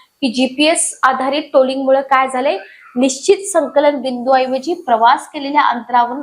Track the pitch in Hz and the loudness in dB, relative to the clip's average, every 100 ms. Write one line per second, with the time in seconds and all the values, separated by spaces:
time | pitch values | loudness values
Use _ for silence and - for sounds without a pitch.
0 | _ _ 269 233 254 262 302 330 - - | _ _ -4 -2 -2 0 0 0 -4 -2
1 | 254 254 262 285 302 285 262 269 262 269 | -2 0 -2 -4 0 2 2 0 0 0
2 | 277 262 262 254 269 381 - - - 247 | 2 0 0 -2 -2 -4 -8 -20 -10 -2
3 | 262 - - 392 - 339 285 285 294 294 | 0 0 0 0 0 -2 0 2 2 0
4 | 254 247 240 262 254 262 262 349 - 226 | -4 -4 0 0 2 -4 -4 -6 -2 2
5 | 233 294 - 311 277 285 254 240 226 240 | 4 2 -2 -10 -4 0 0 -2 -2 0
6 | 240 262 | 0 -2